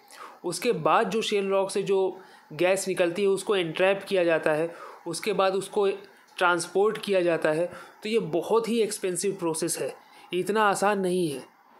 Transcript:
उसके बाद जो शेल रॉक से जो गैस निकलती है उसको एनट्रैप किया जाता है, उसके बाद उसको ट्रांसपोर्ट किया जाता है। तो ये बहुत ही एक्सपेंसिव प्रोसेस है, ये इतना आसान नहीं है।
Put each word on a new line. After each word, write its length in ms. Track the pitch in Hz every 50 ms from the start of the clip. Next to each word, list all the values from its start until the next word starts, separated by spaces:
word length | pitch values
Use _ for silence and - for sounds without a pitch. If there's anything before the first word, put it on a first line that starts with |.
| - - - - - - - - -
उसके 280 | 180 165 - - 247 220
बाद 380 | 175 151 156 160 196 226 196
जो 120 | 180 226 214
शेल 260 | - 214 202 196 196
रॉक 220 | 196 196 190 190
से 120 | - 208 190
जो 380 | 165 196 190 190 180 180 - - - - - - - 160
गैस 360 | 147 170 175 190 185 190 190
निकलती 340 | 180 175 185 170 170 190 202
है 60 | 196
उसको 280 | 196 190 190 - 214
एनट्रैप 460 | 190 175 160 156 - 185 190 196 196 196 -
किया 160 | 196 185 175
जाता 280 | 170 165 156 156 170 156
है, 220 | 151 160 170 170 - - - - - -
उसके 260 | 175 165 - - 220 202
बाद 220 | 180 190 190 185
उसको 340 | 196 190 - - 214 202 190 156 - - - - - - - - -
ट्रांसपोर्ट 600 | 190 175 175 170 170 - - 190 202 214 214 -
किया 220 | - 208 196 185
जाता 300 | 175 175 165 160 165 160
है। 220 | 156 156 175 170 - - - - - - -
तो 60 | 214
ये 100 | 220 226
बहुत 500 | 185 165 151 175 160 - 202 226 226 214
ही 140 | 226 233 214
एक्सपेंसिव 500 | 196 202 - - 190 180 170 - 202 180
प्रोसेस 460 | 196 175 165 160 160 - 165 165 -
है, 180 | 147 127 - - - - - - - - -
ये 60 | 180
इतना 220 | 185 185 208 220 220
आसान 380 | 202 190 - 196 202 208 196
नहीं 300 | 190 180 180 185 175 156
है। 140 | 139 131 127 - _ _ _ _ -